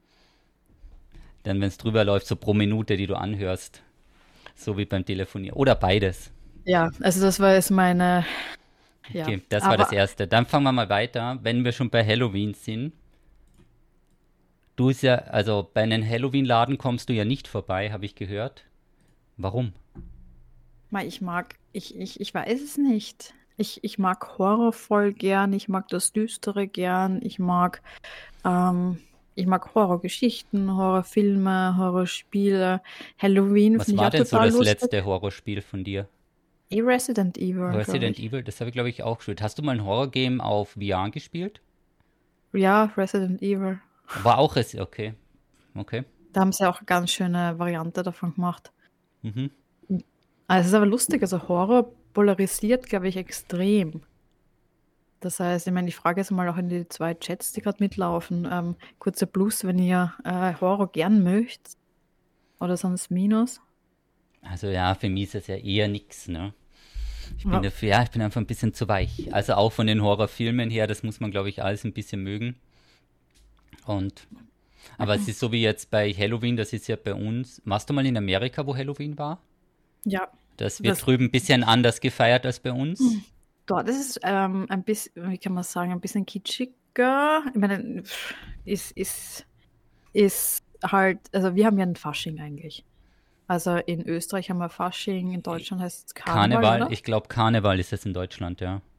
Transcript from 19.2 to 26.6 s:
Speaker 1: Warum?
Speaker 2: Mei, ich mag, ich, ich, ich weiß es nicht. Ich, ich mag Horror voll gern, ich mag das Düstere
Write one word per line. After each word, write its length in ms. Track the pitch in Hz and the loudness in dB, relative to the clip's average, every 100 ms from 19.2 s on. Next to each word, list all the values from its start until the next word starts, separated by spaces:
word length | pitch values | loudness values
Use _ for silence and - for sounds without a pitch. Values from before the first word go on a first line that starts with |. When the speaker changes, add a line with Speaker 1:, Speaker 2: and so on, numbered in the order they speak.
| _ - | _ -8
Speaker 1:
Warum? 360 | 95 110 120 - - - - - - - - - - - _ | -4 -2 -4 -8 -20 -20 -20 -20 -20 -20 -20 -20 -20 -20 _
Speaker 2:
Mei, 140 | 202 175 | -8 -8
ich 140 | - | -8
mag, 340 | 185 175 175 - _ | -6 -6 -8 -14 _
ich, 240 | 208 - 190 | -14 -12 -12
ich, 200 | 190 - | -12 -10
ich 140 | 202 | -8
weiß 280 | 175 - 247 | -6 -4 -4
es 160 | 285 - | -4 0
nicht. 560 | 277 214 - - - - _ - | 2 2 -2 -14 -20 -20 _ -6
Ich, 260 | 208 - | -6 -6
ich 140 | 202 - | -8 -2
mag 380 | 190 185 - - | 0 -2 -6 -2
Horror 360 | 190 220 233 | 2 4 2
voll 400 | 226 - 208 208 | 0 0 2 2
gern, 400 | 202 190 196 196 | 0 0 2 2
ich 140 | 196 - | 0 -2
mag 180 | 190 - | -4 -4
das 240 | 180 - | -4 -2
Düstere 540 | 214 220 - - 202 | -2 -4 -4 -6 -4